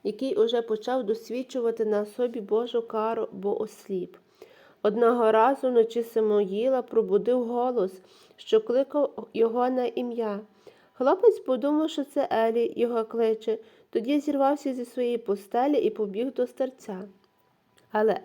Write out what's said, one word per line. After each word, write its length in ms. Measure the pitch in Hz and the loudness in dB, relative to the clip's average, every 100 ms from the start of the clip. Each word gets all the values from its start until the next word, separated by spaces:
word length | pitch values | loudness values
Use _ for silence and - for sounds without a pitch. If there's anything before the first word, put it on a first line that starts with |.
який 320 | - 208 269 208 | -6 -4 -4 0
уже 260 | 226 240 | 2 0
почав 420 | 233 214 247 254 | -2 -6 -2 -4
досвідчувати 800 | 202 220 - 240 247 262 233 226 214 | -2 -6 -6 -8 -6 -4 -4 -2 0
на 200 | 208 208 | 0 -2
собі 360 | - 247 233 | -4 -4 -4
Божу 400 | 196 214 240 240 | -2 -2 0 -4
кару, 460 | 226 220 220 226 214 | -4 -4 -2 -2 -6
бо 300 | 190 196 - | -6 -4 -4
осліп. 540 | 214 - - 190 185 - _ _ - _ - _ | -6 -10 -8 -6 -6 -14 _ _ -20 _ -20 _
Одного 500 | 208 214 233 240 220 | -2 4 2 4 4
разу 360 | 220 233 269 254 | 4 4 2 2
вночі 360 | 240 226 233 | 2 2 0
Самуїла 800 | 226 226 214 208 196 202 247 262 | -2 0 2 2 0 0 0 0
пробудив 640 | 240 226 190 196 208 254 | 0 0 2 0 2 0
голос, 480 | 233 240 247 247 185 - - - _ _ | 0 -2 0 0 -2 -4 -20 -20 _ _
що 260 | - 220 | 2 2
кликав 680 | 220 247 269 294 285 - - | 2 0 0 0 -2 -4 -10
його 360 | - 226 233 247 | 0 0 2 0
на 160 | 254 240 | 0 -2
ім'я. 540 | - 247 233 220 202 214 _ - _ _ | -4 -6 -4 -4 -6 -10 _ -20 _ _
Хлопець 460 | _ 254 381 480 403 | _ 2 6 4 4
подумав, 500 | - 254 277 302 311 | -2 0 2 0 0
що 140 | 311 | -4
це 240 | 277 285 - | -4 -2 0
Елі 420 | 214 226 226 233 - | 2 2 2 -2 0
його 300 | 233 240 220 | 0 0 -2
кличе, 520 | 226 226 220 226 220 - _ _ | 0 0 0 -2 -6 -8 _ _
тоді 300 | - 220 294 | -4 0 0
зірвався 540 | 294 285 269 294 277 | 0 2 2 2 -2
зі 120 | 254 240 | -6 -8
своєї 320 | - 240 233 | -4 -2 -2
постелі 600 | 233 202 - 233 269 294 | -2 -4 -2 0 2 2
і 120 | 214 | 0
побіг 440 | 214 208 190 262 | -2 -6 -4 -4
до 140 | 254 247 | -2 -6
старця. 600 | - 262 262 - 185 202 _ _ _ _ _ _ _ _ | -4 -6 -6 -12 -12 -12 _ _ _ _ _ _ _ _
Але 280 | 214 220 247 | 0 2 0